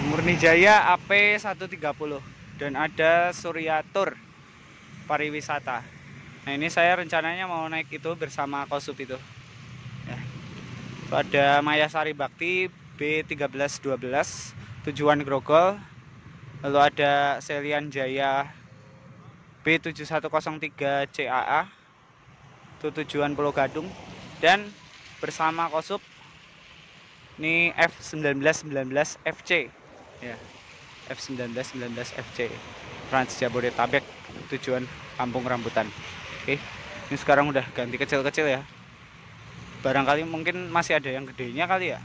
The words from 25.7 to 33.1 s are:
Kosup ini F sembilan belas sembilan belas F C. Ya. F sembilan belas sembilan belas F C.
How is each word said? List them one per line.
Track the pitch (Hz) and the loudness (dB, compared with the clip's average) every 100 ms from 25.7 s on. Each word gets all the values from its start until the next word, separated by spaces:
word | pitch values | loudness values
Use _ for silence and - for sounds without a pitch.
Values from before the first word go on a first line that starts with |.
Kosup | 151 - 202 - - - - - - - - - - - - - - | -2 -4 -8 -8 -20 -20 -20 -20 -20 -20 -20 -20 -20 -20 -20 -20 -6
ini | 156 165 170 | 0 2 2
F | - 165 - | 2 2 2
sembilan | - 156 147 139 | -10 -2 0 2
belas | 143 156 | 2 2
sembilan | 156 139 131 | -2 -4 0
belas | 135 147 - - | 0 0 -2 -6
F | 160 | -6
C. | - 180 120 - - - - - | 0 0 0 -12 -20 -20 -20 -16
Ya. | 127 110 98 - - - - - - | -14 -14 -16 -20 -20 -20 -20 -20 -12
F | 131 | -10
sembilan | - 131 123 | -8 -6 -6
belas | 117 131 | -4 -6
sembilan | 131 123 117 | -6 -8 -8
belas | 123 - | -8 -8
F | 120 | -10
C. | - 120 117 - - - - - | -4 -4 -4 -14 -16 -14 -14 0